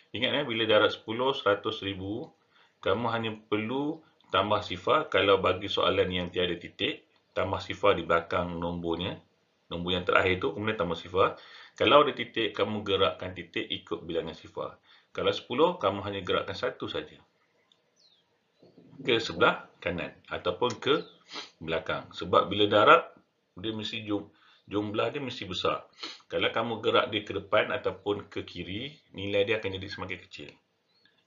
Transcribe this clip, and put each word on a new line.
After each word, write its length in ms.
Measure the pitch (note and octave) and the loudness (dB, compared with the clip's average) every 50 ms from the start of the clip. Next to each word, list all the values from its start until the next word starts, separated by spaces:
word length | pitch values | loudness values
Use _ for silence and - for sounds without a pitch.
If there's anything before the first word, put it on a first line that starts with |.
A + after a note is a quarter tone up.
| _ _ - | _ _ -8
Ingat, 160 | G2+ B2 A#2 | -2 -2 0
eh, 160 | A#2 C#3 D3 | 0 0 -2
bila 240 | B2+ A2+ A2+ A2+ G#2+ | -2 -2 0 2 6
darab 240 | G#2+ G#2+ G#2 G2 - | 6 6 6 6 2
sepuluh, 400 | - - - A2 A#2+ B2+ C3+ C3+ | 0 -6 -6 -2 0 0 0 0
seratus 480 | - - G2+ G#2 - - A2 - - | 2 2 2 2 2 0 -6 -6 -4
ribu, 480 | G2 G2 G2 F2+ F#2 G2 G#2+ B2 D#3 - _ _ _ _ _ _ _ _ _ - - | -6 -6 -6 -6 -6 -6 -6 -8 -8 -12 _ _ _ _ _ _ _ _ _ -4 0
kamu 200 | - F#2+ A2 A#2+ A2+ | 0 2 2 2 -2
hanya 240 | A2+ A#2 A2+ A2+ G#2+ G#2+ - - | -2 -2 -2 -4 -6 -6 -4 -2
perlu 480 | G#2+ G#2+ G#2+ A2+ B2+ C3+ D3 D3+ D#3+ D#3+ _ _ _ _ _ - | 0 0 0 -2 -2 -2 -2 -4 -6 -8 _ _ _ _ _ 0
tambah 320 | - F#2+ G2 G#2 G#2 G2+ | 2 2 2 4 2 0
sifar 480 | G2+ - G2 F2+ - A2 B2+ D#3 D3+ - | 0 -4 -8 -4 0 2 2 2 2 2
kalau 320 | - F#2+ F#2+ G2 G2 F#2+ | 2 4 6 6 6 6
bagi 240 | F#2+ F#2+ F#2 F#2 G2+ | 6 2 0 0 -4
soalan 400 | F#2+ - - - F2 F#2 F#2+ F#2+ | -4 -2 0 2 2 4 2 2
yang 240 | F2+ F#2 F2+ F2+ E2+ | 0 0 -4 -4 -4
tiada 240 | - F2+ F2+ F2 E2+ | -2 -2 -2 -2 -2
titik, 560 | - - E2+ - - G2+ C#3 D#3+ - _ _ _ _ _ _ | -6 -8 -14 -8 -4 -4 -4 -4 -6 _ _ _ _ _ _
tambah 320 | - G2+ F#2 G2 F#2+ F2+ | -4 -4 -2 -2 -2 -6
sifar 340 | - - F#2+ F2+ - G2+ F#2+ | -6 -8 -6 2 4 4 4
di 80 | F2+ D#2+ | 4 2
belakang 580 | E2 E2+ E2+ E2+ - - F#2 F2 F2 F2 E2+ | 2 2 2 2 0 -2 -2 -2 -2 -4 -4
nombornya, 540 | F2 F2 F2 F2 E2+ E2+ E2 E2+ F2+ G#2+ - F2+ - _ _ _ _ _ _ _ _ - | -4 -4 -4 -4 -2 -2 -2 -2 -2 -6 -6 -8 -14 _ _ _ _ _ _ _ _ -10
nombor 240 | F2 E2+ F2 F2+ F2+ | -8 -6 -2 -2 -2
yang 80 | F2+ F2 | -2 0
terakhir 400 | - - - F#2+ F#2 F#2 F2+ - | 2 4 4 4 4 2 2 0
tu, 80 | C#3 | -4
kemudian 240 | - G#2 G#2 A2 A2 | -4 -2 -2 -2 -2
tambah 220 | - E2+ F2 E2+ E2 | -2 -2 -2 -2 -6
sifar. 420 | - E2+ F2+ F#2 A2 D3+ - - - - - - - - _ - | -6 -4 2 2 2 2 2 -4 -16 -20 -20 -20 -20 -14 _ 0
Kalau 260 | G#2 G#2 C3 D3 D3 | 4 6 8 8 6
ada 80 | C3 | 6
titik, 400 | B2 B2 A#2 A#2 - A2+ A2 F2 | 2 -4 -6 -6 -2 -2 -2 -2
kamu 320 | - - G2+ G#2+ G#2+ G#2 F#2 | 0 0 -2 0 0 -4 -2
gerakkan 480 | G2 G2 F#2 F#2+ F2+ - - F#2 F#2 | 0 2 4 2 2 0 -2 -8 -10
titik 320 | F#2 F2+ E2+ - - A2 - | -10 -10 -12 -8 -6 -8 -6
ikut 400 | - - F#2 - - F2 - E2 | -6 -8 -10 -6 -8 -8 -8 -6
bilangan 320 | E2 E2 E2 D#2+ E2 D#2 | -4 -4 -4 -4 -6 -10
sifar. 400 | - - G#2 - - C#2+ C#2 - _ _ _ - _ _ _ - | -14 -16 -16 -10 -10 -10 -10 -10 _ _ _ -20 _ _ _ -6
Kalau 160 | F#2+ F2+ F#2+ | -2 0 0
sepuluh, 480 | G2+ - - - A#2+ B2+ D#3+ F3+ F3 - | 0 -2 -4 -6 0 2 2 2 2 2
kamu 240 | - G2 G2+ G2 F#2+ | 0 0 0 0 -6
hanya 160 | G#2 G2+ G2 | -6 -6 -6
gerakkan 380 | F#2 F#2 F#2 E2+ - - F#2 - | -2 0 0 0 0 -2 -6 -4
satu 340 | - - - - - G#2 | -4 -6 -4 -6 -8 -6
saja. 240 | - E2 - - - - - _ _ _ _ _ _ _ _ _ _ _ _ _ _ _ _ _ _ _ _ _ _ _ _ _ _ _ - - _ - - - - - | -6 -6 -8 -8 -16 -20 -20 _ _ _ _ _ _ _ _ _ _ _ _ _ _ _ _ _ _ _ _ _ _ _ _ _ _ _ -20 -20 _ -20 -20 -20 -18 -8
Ke 240 | - C3+ A#2+ A2+ - | 0 2 2 2 2
sebelah 480 | - E2+ E2 A2+ D#3+ F3+ - - - _ - | -2 0 4 4 4 4 2 -6 -16 _ -8
kanan 320 | - F2 F2 E2+ D2 C2+ - - - - | -6 -4 -4 -4 -6 -8 -10 -16 -12 -8
ataupun 560 | D#2+ D#2+ - F2 F2 - A#2+ B2 A2 - - | -8 -4 -2 -2 -2 0 0 -2 -2 -2 0
ke 160 | B2+ D3 E3+ F3 - - _ _ - - - - - _ - D#2+ | 2 2 2 0 -6 -16 _ _ -16 -14 -14 -14 -14 _ -12 -6
belakang. 480 | D#2 E2 D#2+ - - D2+ C#2+ - - | -4 -4 -4 -2 -4 -6 -6 -6 -10
Sebab 400 | - - - F2 - - - E2+ | -10 -10 -2 4 4 4 4 4
bila 160 | G2 G#2 G#2 G2+ | 2 2 2 6
darab, 340 | G#2+ G#2 A2 C#3 D#3 - - - - _ _ _ _ _ _ _ - | 6 6 8 10 8 8 6 0 -14 _ _ _ _ _ _ _ -18
dia 160 | F#2 F#2+ A2+ | -12 -10 -8
mesti 320 | A2 A2 G#2+ - - A2 G#2+ | -8 -6 -8 -8 -8 -8 -4
jum-, 240 | G#2 G#2 G2+ G2 - _ _ _ _ _ _ _ A2 | -2 -4 -4 -4 -6 _ _ _ _ _ _ _ -6
jumlah 400 | G2 G#2 G#2+ G#2 G#2 A2+ A2+ A#2 B2+ | -4 -4 -2 -2 -2 -2 -2 -2 -2
dia 80 | C#3+ C#3 | -4 -8
mesti 240 | B2 - - G#2 F#2 | -8 -8 -10 -8 -8
besar. 400 | F2+ - - D#2+ D2 C2+ - - _ - - - - - _ - | -6 -2 -2 -2 -2 -2 -6 -14 _ -16 -16 -16 -16 -16 _ -6
Kalau 240 | - - G2+ A#2+ | -4 0 0 0
kamu 320 | - A2+ A#2 A#2+ A2+ G#2 G#2 | 0 0 -2 -2 -4 -2 0
gerak 220 | A2 - G2+ G2+ - A2 | 4 4 4 2 2 -2
dia 100 | G#2 - | -4 -4
ke 80 | - G2 F#2+ | -4 -8 -8
depan 320 | - - - G#2+ - - | -4 0 2 2 2 2
ataupun 560 | F#2 F#2+ - F#2+ F#2 - - G#2 G2+ G2+ - - | -2 -4 -4 -4 -6 -4 -4 -4 -4 -4 -4 -10
ke 160 | - F#2+ F#2 | -10 -10 -10
kiri, 560 | - - F2 F2 E2+ F#2+ G#2+ C3 D3 D3+ - _ _ - | -10 -10 -12 -10 -8 -8 -10 -10 -12 -14 -18 _ _ -12
nilai 320 | F#2+ G2 G2+ G2+ G2+ G2+ G#2+ | -10 -6 -2 0 2 2 2
dia 160 | A2 - - | 0 -2 -2
akan 160 | G2 F#2+ F#2 | -6 -8 -8
jadi 80 | F#2 F#2+ | -10 -10
semakin 320 | - F#2+ F#2+ F#2 F#2 F2 - - | -10 -10 -10 -10 -10 -12 -14 -16
kecil. 240 | - - D2 - - _ _ _ _ _ _ _ _ _ _ _ _ _ _ | -16 -16 -14 -16 -18 _ _ _ _ _ _ _ _ _ _ _ _ _ _